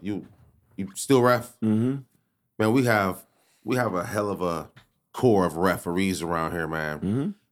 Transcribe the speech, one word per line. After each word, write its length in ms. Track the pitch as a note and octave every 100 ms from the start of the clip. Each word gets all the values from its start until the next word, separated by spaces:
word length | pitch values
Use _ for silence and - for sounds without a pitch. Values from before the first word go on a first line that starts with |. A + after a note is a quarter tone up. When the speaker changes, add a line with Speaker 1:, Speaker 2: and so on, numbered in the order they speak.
Speaker 1:
you, 240 | F#2 G2 - _ _ _ _ -
you 140 | F#3+ -
still 260 | - C3+
ref? 340 | B2 B2 A#2 -
Speaker 2:
Mm-hmm. 340 | A2 G#2+ A#2+ C#3 - _ _ _ _ -
Speaker 1:
Man, 160 | G#2+
we 100 | B2 B2
have, 400 | G#2+ G2 F2+ - _ _ _
we 120 | - B2+
have 160 | A#2
a 100 | F2+ E2+
hell 240 | G#2 G#2
of 120 | F#2
a 280 | F2 E2 D2+ - _ _ _
core 320 | - B2+ G2+ F2+
of 100 | D#2
referees 680 | F#2 F2 - F2 G2 F2
around 300 | E2 E2 D#2+
here, 160 | E2+ D#2+
man. 320 | D#2+ D#2 D2+
Speaker 2:
Mm-hmm. 300 | F2 A#2 E3 G3+ _